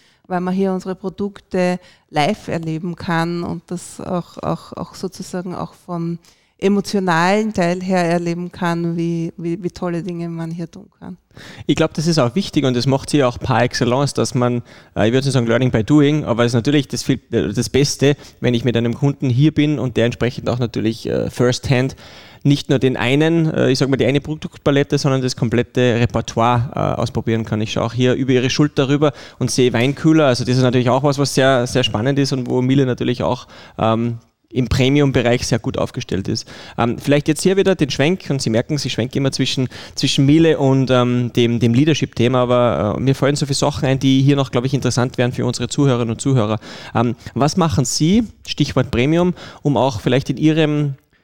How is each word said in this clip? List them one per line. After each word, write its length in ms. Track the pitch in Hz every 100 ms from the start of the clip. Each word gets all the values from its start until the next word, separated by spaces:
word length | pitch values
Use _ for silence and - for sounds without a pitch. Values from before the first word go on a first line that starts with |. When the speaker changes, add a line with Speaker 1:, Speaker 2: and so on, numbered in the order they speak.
| _ _ -
Speaker 1:
weil 120 | 180
man 140 | 185
hier 180 | 190 190
unsere 220 | 185 190
Produkte 840 | 185 190 175 202 202 - 190 180 180 - _ _
live 400 | 151 147 220 -
erleben 460 | 175 160 160 170
kann 480 | 165 - 165 165 170
und 220 | 170 175 -
das 340 | 175 - -
auch, 380 | - 175 - -
auch, 340 | - 165 -
auch 200 | - -
sozusagen 600 | - 180 - - 185 180
auch 200 | 170 165
vom 440 | - - 170 170 170 _ _ _ -
emotionalen 960 | 196 202 196 202 185 165 175 208 220
Teil 300 | 208 170 185
her 220 | 185 185
erleben 460 | 170 170 170 170 180
kann, 440 | - 175 170 170 170
wie, 360 | 170 170 165 -
wie, 260 | 165 170
wie 80 | 175
tolle 320 | - 180 170
Dinge 260 | 170 170 170
man 220 | 165 165
hier 200 | 170 165
tun 180 | 190 - _
kann. 200 | 185 185 _ - - - -
Speaker 2:
Ich 80 |
glaub, 180 | 143 160
das 120 | - 160
ist 120 | 156
auch 180 | 120 190
wichtig 280 | 196 156
und 100 | 135
das 120 | 120 123
macht 240 | 131 -
sie 140 | 147
auch 140 | 127 -
par 240 | - 117
excellence, 500 | 123 - 120 127 143
dass 200 | - 117
man, 280 | 127 123 120 - - - -
äh, 120 | 104
ich 40 |
würd 120 | 127
nicht 100 | 139
sagen 140 | 131 117
Learning 240 | 117 127
by 100 | 123
Doing, 420 | 104 151 143 151
aber 200 | - 113
es 80 | 120
ist 20 |
natürlich 320 | 120 113 147 135
das 160 | 117
viel, 180 | - 135 -
äh, 200 | 107 80
das 160 | 107 120
Beste, 480 | 131 147 - 139 143 - -
wenn 140 | 123
ich 100 | 120
mit 120 | 120 117
einem 180 | 117
Kunden 340 | 117 143 139 135
hier 240 | 120 151
bin 280 | 151 147 147
und 160 | 123 113
der 100 | 117
entsprechend 420 | - 117 - -
auch 120 | 123
natürlich, 460 | 117 117 107 113 -
äh, 220 | 64 55
firsthand 680 | - 123 123 - 123 131 - - - - -
nicht 240 | 143 143 -
nur 80 | 135
den 180 | 131 127
einen, 560 | 117 139 160 165 160
äh, 180 | 127 127
ich 80 | 131
sag 100 | 135
mal, 80 | 131
die 100 | 120
eine 140 | 143
Produktpalette, 760 | 151 156 - - - 139 143 143
sondern 260 | 147 135
das 120 | 127
komplette 600 | - 117 113 123 - 123 113
Repertoire, 720 | 120 113 - - 113 120 123
äh, 40 | - 101 -
ausprobieren 440 | 113 117 117 113
kann. 160 | 110 107
Ich 100 | 107
schau 100 | -
auch 100 | 113
hier 200 | 117 127
über 180 | 123 131
ihre 160 | 127 127
Schulter 380 | - 147 - 131
rüber 240 | 143 151 - - -
und 120 | 127
sehe 220 | - 123
Weinkühler. 540 | 117 127 143 160 160 143
Also 180 | 117
das 120 | 127 127
ist 60 |
natürlich 260 | 127 127 123
auch 140 | 127
was, 160 | 143 139
was 160 | 139
sehr, 320 | - 131 131 123
sehr 160 | 131
spannend 360 | 127 107 123 139
ist 140 | 139
und 160 | 131 123
wo 140 | 127
Miele 240 | 127 135 131
natürlich 360 | 120 123 123
auch, 260 | 82 127 - - - -
ähm, 420 | 113 113 120 117 _ _ _
im 180 | - 120
Premium-Bereich 800 | - 127 147 143 131 120 123 -
sehr 100 | 120
gut 200 | 135 -
aufgestellt 500 | - - - 92 98
ist. 180 | 110 - - - -
Ähm, 200 | 117 113
vielleicht 260 | - 147 151
jetzt 160 | 151
hier 140 | 180 196
wieder 180 | 190
den 160 | 185 143
Schwenk, 360 | - 143 190 -
und 100 | 139
Sie 100 | -
merken, 240 | 110 -
ich 180 | 147 135
schwenke 260 | - 120 139
immer 140 | 135
zwischen, 360 | - 131 - 127 - - -
zwischen 300 | 143 - 139
Miele 320 | 156 165 151
und, 320 | 135 135 127
ähm, 400 | 127 123 123 120
dem, 260 | 123 120 117
dem 160 | 123
Leadership-Thema, 680 | 117 156 147 - - 120 127
aber, 520 | 123 123 120 76 104 67
äh, 40 |
mir 160 | 127 131
fallen 180 | 139
so 120 | 143 143
viele 100 | 139
Sachen 280 | 139 - 135
ein, 120 | 135
die 240 | 135 135
hier 140 | 135 139
noch, 160 | 135
glaub 120 | 127
ich, 80 | 127
interessant 460 | 131 127 120 127 -
wären 140 | 123
für 120 | 127
unsere 220 | 123 120 123
Zuhörerinnen 460 | - 139 120 117
und 80 | 110
Zuhörer. 400 | 139 131 104 107 - - -
Ähm, 220 | 110 120 113 -
was 220 | 113 143 185
machen 280 | 160 -
Sie, 440 | 127 - 156 214 214 - -
Stichwort 460 | - 143 - 123
Premium, 420 | 120 131 165 180 175 - -
um 140 | 151 120
auch 240 | 127 107
vielleicht 300 | - 131 -
in 60 | 135
Ihrem 580 | 156 156 151 147 147 135 _ _